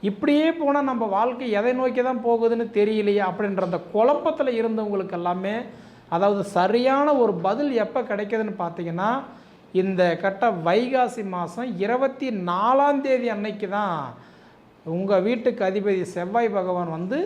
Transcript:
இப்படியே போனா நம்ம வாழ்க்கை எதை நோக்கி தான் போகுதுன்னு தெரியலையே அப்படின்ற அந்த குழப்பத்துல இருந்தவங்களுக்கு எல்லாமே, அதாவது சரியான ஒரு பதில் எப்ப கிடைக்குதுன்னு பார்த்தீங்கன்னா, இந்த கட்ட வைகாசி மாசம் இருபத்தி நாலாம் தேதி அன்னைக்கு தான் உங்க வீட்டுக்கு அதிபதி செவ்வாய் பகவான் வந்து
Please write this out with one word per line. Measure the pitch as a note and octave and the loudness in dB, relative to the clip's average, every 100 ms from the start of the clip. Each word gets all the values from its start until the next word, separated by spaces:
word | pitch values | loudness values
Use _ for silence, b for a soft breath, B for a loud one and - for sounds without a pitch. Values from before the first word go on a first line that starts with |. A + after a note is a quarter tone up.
| G3+ | -4
இப்படியே | G3 D4 D4 D#4+ E4 | -2 2 4 2 0
போனா | D4 C#4+ C#4 | 0 2 0
நம்ம | B3+ A3 F#3+ | -2 0 0
வாழ்க்கை | A#3 A#3+ B3+ G3+ | 0 -2 -2 0
எதை | A3+ B3+ | 0 0
நோக்கி | C4 B3 B3 | 0 0 0
தான் | B3+ A#3 | 0 2
போகுதுன்னு | A#3 A#3 A#3 A#3 G#3+ | 2 2 0 0 2
தெரியலையே | G#3 A3 G#3 G3+ F#3+ | 2 2 2 2 0
அப்படின்ற | F3+ G#3 F#3+ F#3 | -2 -2 0 -2
அந்த | F3 F3 | -2 -2
குழப்பத்துல | G#3 A#3+ D4 D#4+ D#4 C4+ A#3 | 2 4 4 0 0 0 0
இருந்தவங்களுக்கு | A3+ A3 G#3+ G3+ F#3 F3+ | 0 -2 -2 -2 -4 -4
எல்லாமே, | F3 F3+ F#3+ A3 C4 B B B B E3 | -2 -2 -2 -6 -8 B B B B 0
அதாவது | G3 G3+ G3 F#3 | 2 2 0 2
சரியான | F#3 A3+ B3 C4+ D4 C#4 | 2 4 4 4 4 4
ஒரு | A3+ F3+ F3+ | 4 2 0
பதில் | A3 D4 A#3+ | 0 0 0
எப்ப | G#3 C4+ A3 | 0 -2 -2
கிடைக்குதுன்னு | G3+ G#3 A3+ G#3+ G#3 | -4 -2 -2 -4 -4
பார்த்தீங்கன்னா, | E3+ E3+ E3+ E3+ G3+ C4 C#4 B B B B F#3 | -6 -6 -6 -2 0 -2 -4 B B B B 0
இந்த | F#3+ F#3 F3+ E3 | 0 2 2 2
கட்ட | G3 F#3+ A#3+ F#3 D#3+ | -2 0 0 0 2
வைகாசி | G3 B3 C4 B3 - G3 F3+ | 2 2 0 0 -2 -6 -6
மாசம் | E3+ - B3 F3+ G3 | -6 -6 -8 -4 -2
இருபத்தி | B3 C4+ C4 C4+ G#3+ F3 | 0 0 -2 -6 -4 -2
நாலாம் | F3 A3 C4+ C#4+ C#4+ C4+ | 0 2 4 4 2 2
தேதி | B3+ A#3+ G#3 | 0 0 -4
அன்னைக்கு | G#3 G#3 G3 G3+ | -6 -6 -4 -2
தான் | G#3 D#3+ C3+ A#2 B B B B B _ - E3 | -2 -4 -6 -12 B B B B B _ -6 -4
உங்க | G3 G3+ F#3+ | 2 2 2
வீட்டுக்கு | A#3+ B3 - F#3+ | 0 0 0 -2
அதிபதி | G3 G3+ F#3+ F3 F3+ | 0 0 0 -2 -6
செவ்வாய் | F3 A3 A#3 G3+ | -2 0 0 0
பகவான் | F#3 F3+ F3 D#3+ | -2 -2 -4 -6
வந்து | F#3 C4+ | -4 -4